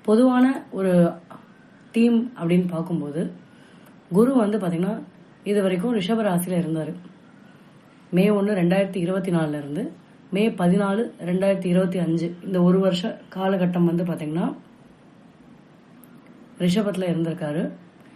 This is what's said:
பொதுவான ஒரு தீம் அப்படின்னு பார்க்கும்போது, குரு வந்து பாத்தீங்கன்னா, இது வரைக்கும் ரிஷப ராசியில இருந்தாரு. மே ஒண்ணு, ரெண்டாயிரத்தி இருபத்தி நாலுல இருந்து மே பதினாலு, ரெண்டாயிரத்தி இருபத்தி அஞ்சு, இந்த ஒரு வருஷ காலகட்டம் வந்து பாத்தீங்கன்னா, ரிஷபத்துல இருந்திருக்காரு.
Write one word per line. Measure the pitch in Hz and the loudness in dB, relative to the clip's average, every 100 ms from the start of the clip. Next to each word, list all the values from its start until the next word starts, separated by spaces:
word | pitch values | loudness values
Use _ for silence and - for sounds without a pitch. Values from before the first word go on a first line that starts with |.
பொதுவான | - 214 254 247 254 269 - | 2 4 4 4 2 0 -8
ஒரு | 196 190 180 170 - - - - - - - - | -4 2 4 4 0 -16 -20 -20 -20 -20 -20 -6
தீம் | - 233 233 233 - | 2 4 2 0 -4
அப்படின்னு | 170 180 180 | 0 2 2
பார்க்கும்போது, | 160 165 165 143 143 202 - - - - - - - - | -2 -4 -4 -4 -6 -6 -8 -20 -20 -20 -20 -20 -20 -2
குரு | 175 240 269 | 2 4 4
வந்து | 208 208 | 2 0
பாத்தீங்கன்னா, | 185 170 190 226 - - - - | -2 -2 -2 -4 -10 -20 -20 -12
இது | - 202 | -2 0
வரைக்கும் | 190 180 220 233 | 0 0 -2 -2
ரிஷப | 185 226 | -2 -2
ராசியில | 214 175 180 180 | 0 0 0 -2
இருந்தாரு. | 156 160 151 - - - - - - - - - - - - | -2 -4 -6 -10 -16 -20 -20 -20 -20 -20 -20 -20 -20 -20 -4
மே | 170 202 | 2 2
ஒண்ணு, | 208 196 | 2 0
ரெண்டாயிரத்தி | 208 175 190 196 196 | 0 2 2 0 -2
இருபத்தி | 170 190 180 | -4 -2 0
நாலுல | 170 156 147 | 0 0 -4
இருந்து | 143 147 269 - - - - | -8 -8 -8 -12 -20 -20 -6
மே | 185 226 | -2 -2
பதினாலு, | - 175 196 202 202 240 - | 0 2 2 2 -2 -4 -6
ரெண்டாயிரத்தி | 175 185 196 190 180 | -4 0 0 0 0
இருபத்தி | 175 185 185 | 0 0 0
அஞ்சு, | 165 170 175 - | 0 -2 -2 -8
இந்த | - 185 | -4 2
ஒரு | 175 185 | 4 4
வருஷ | 190 180 226 - - | 2 0 -4 -8 -14
காலகட்டம் | 190 190 196 175 175 170 | -4 -2 0 0 2 2
வந்து | 170 | 0
பாத்தீங்கன்னா, | 175 156 151 160 233 285 - - - - - - - - - - - - - - - - - - - - | -2 -4 -4 -4 -4 -6 -16 -20 -20 -20 -20 -20 -20 -20 -20 -20 -20 -20 -20 -20 -20 -20 -20 -20 -20 -4
ரிஷபத்துல | 180 190 202 185 185 | 0 0 0 -2 -2
இருந்திருக்காரு. | 160 165 160 151 151 262 - - - - | -2 -4 -4 -6 -4 -6 -8 -20 -20 -20